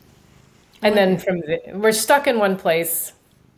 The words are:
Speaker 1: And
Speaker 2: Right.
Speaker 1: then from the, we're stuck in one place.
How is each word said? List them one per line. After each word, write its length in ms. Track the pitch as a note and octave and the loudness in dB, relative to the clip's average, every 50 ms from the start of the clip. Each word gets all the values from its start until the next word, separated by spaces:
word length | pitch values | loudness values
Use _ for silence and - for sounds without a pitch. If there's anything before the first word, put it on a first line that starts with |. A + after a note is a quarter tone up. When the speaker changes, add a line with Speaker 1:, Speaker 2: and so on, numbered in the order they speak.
| _ _ _ _ _ _ _ _ _ _ _ _ _ _ _ - | _ _ _ _ _ _ _ _ _ _ _ _ _ _ _ -2
Speaker 1:
And 140 | - G#3 G#3+ | 0 2 2
Speaker 2:
Right. 0 | |
Speaker 1:
then 220 | G#3 G3 F#3 F#3 F3+ | 4 4 2 2 0
from 220 | - G3 F3+ E3+ | -2 -4 -4 -4
the, 180 | D#3+ D3 E3 - - - - | -4 -6 -6 -6 -6 -10 -6
we're 180 | G3 G#3+ A3 | 0 0 2
stuck 360 | A3 A3 - - C#4+ C#4+ C#4+ C#4 | 2 2 2 2 2 2 2 2
in 120 | B3 A3 | 0 2
one 160 | G#3 F#3+ F#3+ | 0 0 0
place. 580 | F#3+ - F#3 D#3+ E3 E3+ E3 - - - - - _ _ _ _ _ _ _ _ | -2 0 0 0 0 -2 -4 -6 -6 -8 -10 -14 _ _ _ _ _ _ _ _